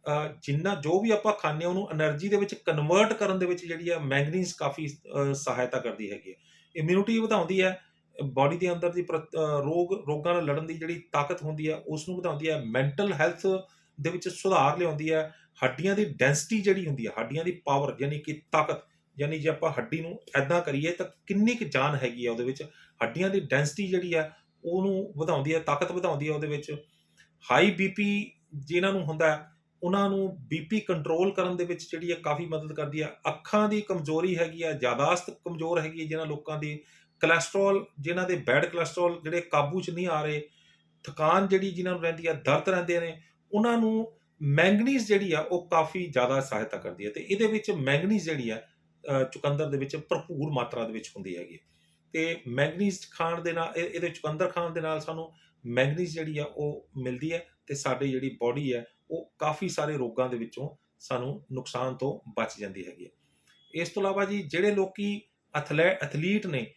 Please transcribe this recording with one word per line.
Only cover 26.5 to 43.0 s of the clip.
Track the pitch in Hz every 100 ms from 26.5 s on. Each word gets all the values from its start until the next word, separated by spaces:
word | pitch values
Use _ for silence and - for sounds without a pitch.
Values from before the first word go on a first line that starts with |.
| 147 147 147 - _ _ _ _ _ -
ਹਾਈ | 127 196
ਬੀ | 175 190
ਪੀ | 190 202 202 208 _ _
ਜਿਨ੍ਹਾਂ | 147 143 175 190
ਨੂੰ | 196
ਹੁੰਦਾ | 151 156 160 151
ਹੈ, | - _ _ _
ਉਹਨਾਂ | 175 196 202
ਨੂੰ | 196 190 -
ਬੀ | 123 160
ਪੀ | 147 214
ਕੰਟਰੋਲ | - 165 147 165 196
ਕਰਨ | 196 180 180
ਦੇ |
ਵਿੱਚ | 175 165 -
ਜਿਹੜੀ | 165 170
ਹੈ | 165
ਕਾਫੀ | 156 147 170
ਮਦਦ | 156 151
ਕਰਦੀ | 151 143 151
ਹੈ। | 151 - 156
ਅੱਖਾਂ | 156 - 214 214
ਦੀ | 214
ਕਮਜ਼ੋਰੀ | 208 185 147 160 185 170
ਹੈਗੀ | 165 165
ਆ, | 165 147
ਯਾਦਾਸ਼ਤ | 120 117 147 175 -
ਕਮਜ਼ੋਰ | - 175 165 165 175
ਹੈਗੀ | 160 165
ਹੈ | 156
ਜਿਨ੍ਹਾਂ | 156 156
ਲੋਕਾਂ | 147 160 151
ਦੀ, | 151 147 - - _ _
ਕੋਲੇਸਟ੍ਰੋਲ, | 160 165 - 196 196 196 165 -
ਜਿਨ੍ਹਾਂ | 143 175 180
ਦੇ | 170
ਬੈਡ | - 135 170
ਕੋਲੇਸਟ੍ਰੋਲ | 170 156 - 175 170
ਜਿਹੜੇ | 151 170
ਕਾਬੂ | - 147 143 185
'ਚ | 175
ਨਹੀਂ | 165 180
ਆ | 156
ਰਹੇ, | 151 147 147 _ _ _ _ _
ਥਕਾਨ | - 143 156 185 196
ਜਿਹੜੀ | 190 196
ਜਿਨ੍ਹਾਂ | 175 180
ਨੂੰ | 175
ਰਹਿੰਦੀ | 165 165 165
ਆ, |
ਦਰਦ | 147 135 151 -
ਰਹਿੰਦੇ | 185 170 170